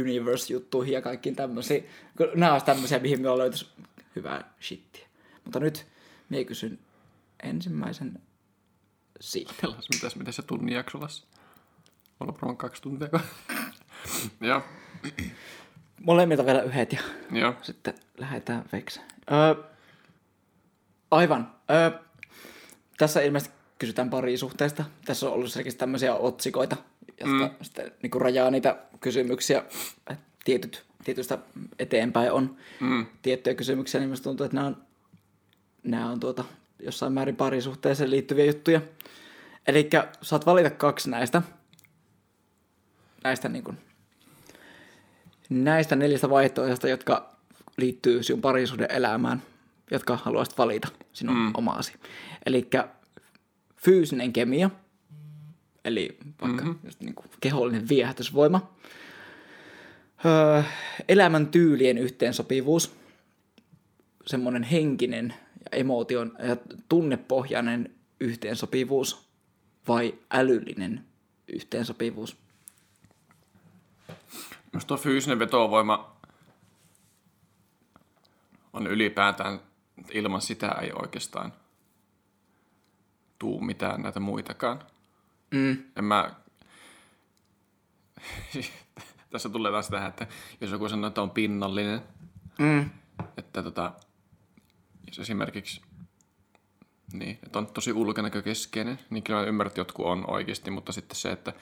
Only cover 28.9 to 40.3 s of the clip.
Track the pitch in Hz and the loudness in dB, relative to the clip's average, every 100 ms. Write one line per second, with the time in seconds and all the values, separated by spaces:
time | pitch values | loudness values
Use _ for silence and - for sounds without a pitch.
28.9 | - 127 123 123 127 - 135 - - - | -8 -2 0 0 0 0 0 0 -10 -12
29.9 | - - 147 - _ - 127 127 - - | -14 -14 -14 -16 _ 0 0 -2 -12 -18
30.9 | _ - 131 127 - - - - - - | _ -8 -6 -4 -6 -8 -18 -14 -8 0
31.9 | 113 120 117 120 131 131 - - - 127 | 2 2 2 2 2 0 -4 -18 -6 0
32.9 | 127 113 - 127 127 123 123 117 135 131 | 0 -2 -6 -2 0 0 -2 0 -2 -2
33.9 | 135 135 127 135 135 139 131 139 - - | -2 -2 -4 -6 -4 -2 -2 -2 -6 -12
34.9 | _ _ - _ _ _ _ _ _ 123 | _ _ -20 _ _ _ _ _ _ -4
35.9 | 113 117 120 120 127 127 - _ - - | -4 -4 -4 -4 -4 -8 -12 _ -14 -12
36.9 | - 135 135 135 120 135 131 131 131 143 | -4 -2 0 -2 0 0 0 -2 -2 0
37.9 | 139 135 135 - 143 147 147 - 160 151 | 2 2 2 2 4 4 4 4 4 2
38.9 | - - - - - - - - 147 151 | -10 -20 -20 -20 -20 -20 -4 4 6 6
39.9 | 160 - - - | 4 4 -2 0